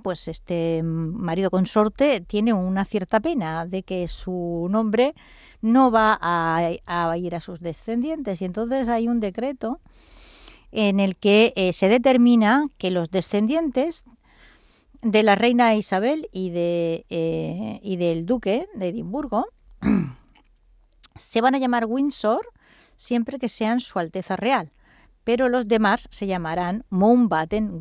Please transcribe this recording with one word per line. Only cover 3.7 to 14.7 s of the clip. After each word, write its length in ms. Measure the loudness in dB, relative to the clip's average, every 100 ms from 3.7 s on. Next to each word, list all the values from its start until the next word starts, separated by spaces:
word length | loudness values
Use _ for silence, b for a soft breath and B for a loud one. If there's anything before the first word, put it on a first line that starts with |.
| -8
que 240 | -6 -6 -6
su 580 | -8 -8 -6 -4 -4 0
nombre 440 | 0 2 2 2 0 b b b b
no 280 | 2 6 6
va 260 | 6 4 2
a, 500 | 0 0 2 2 0 -2 -4
a 300 | -2 -2 -2
ir 160 | -4
a 60 | -6
sus 180 | -10 -10
descendientes. 800 | -10 -10 -6 -4 -4 -4 -6 -6
Y 40 |
entonces 420 | -4 -4 -2 -2 0
hay 220 | 0 0
un 100 | 0
decreto 600 | -2 -4 -6 -6 -8 -8 -12 b b b b b b b b
en 300 | 0 2 2
el 160 | 0 0
que, 380 | 4 6 4 2
eh, 160 | -2
se 160 | 2 2
determina 800 | 4 4 6 6 6 6 4 0 -4
que 140 | -2
los 180 | -2 -2
descendientes 920 | -2 -2 -2 0 0 -2 -2 -4 -6 -16 _ b b b b b